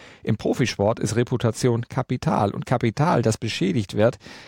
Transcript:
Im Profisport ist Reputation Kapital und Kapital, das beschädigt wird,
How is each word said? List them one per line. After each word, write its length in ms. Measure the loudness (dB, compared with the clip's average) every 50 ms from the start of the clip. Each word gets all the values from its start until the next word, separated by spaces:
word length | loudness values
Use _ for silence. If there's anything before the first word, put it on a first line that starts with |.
| -20 -20 -20 -8 -2
Im 140 | -2 -2
Profisport 640 | 0 0 -2 0 0 0 0 0 2 2 2 2 0
ist 160 | -2 -2 0
Reputation 720 | 0 0 0 0 0 0 -2 0 0 0 0 0 0 -2 -4
Kapital 640 | -6 -6 -4 -4 -4 -2 0 0 0 2 2 0
und 160 | 0 -4 -2
Kapital, 560 | -2 0 0 2 0 0 2 2 2 2 2 2
das 160 | 2 0 0
beschädigt 580 | -2 -6 -4 -2 -2 0 0 0 -2 -2 0
wird, 220 | 2 2 2 2 -2 -8 -20 -20 -20 -20